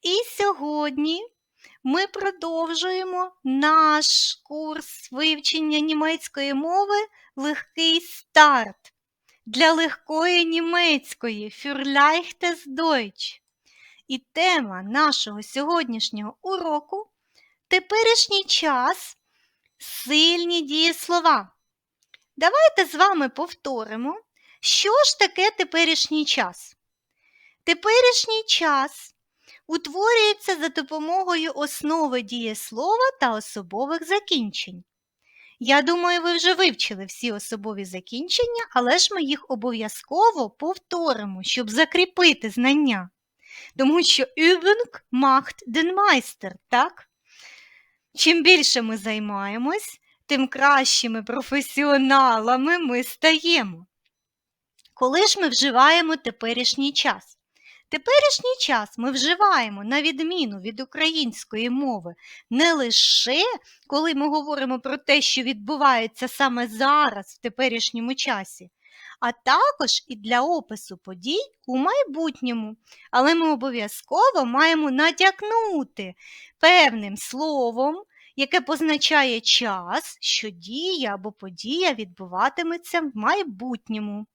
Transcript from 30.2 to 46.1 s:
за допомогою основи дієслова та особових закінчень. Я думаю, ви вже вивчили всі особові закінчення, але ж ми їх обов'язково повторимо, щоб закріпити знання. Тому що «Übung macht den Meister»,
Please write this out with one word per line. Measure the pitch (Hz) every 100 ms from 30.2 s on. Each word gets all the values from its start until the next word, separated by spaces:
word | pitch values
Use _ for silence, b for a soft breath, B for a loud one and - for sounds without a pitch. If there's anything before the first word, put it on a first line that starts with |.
| 427 415 - 359
за | 320
допомогою | 320 277 311 311 359 370 339 320 269
основи | 294 - 302 330 302 247
дієслова | 208 240 226 220 - 220 320 453 523 539
та | 254
особових | 220 - 214 180 202 277 330 320
закінчень. | 403 415 311 214 - - 180 - _ _ _ b b b b
Я | 240 277
думаю, | 285 349 349 349
ви | 339
вже | 339 339
вивчили | 370 381 240 - 196 190
всі | - 240
особові | 208 - 220 208 202 190
закінчення, | 185 - 233 339 - 480 466 453
але | 254 247 330
ж | - 392
ми |
їх | 285 285 -
обов'язково | 226 240 226 214 - - 311 453 381 220
повторимо, | _ 311 381 _ 349 330 226 208 185
щоб | 190 - 226
закріпити | 220 320 349 370 - 349 - 220
знання. | 220 254 285 285 208 180 _ _ _ B B B -
Тому | 262 330
що | - -
«Übung | 262 - 320 370 349 427 480 - _
macht | 247 269 262 269 - -
den | 240 330
Meister», | 370 403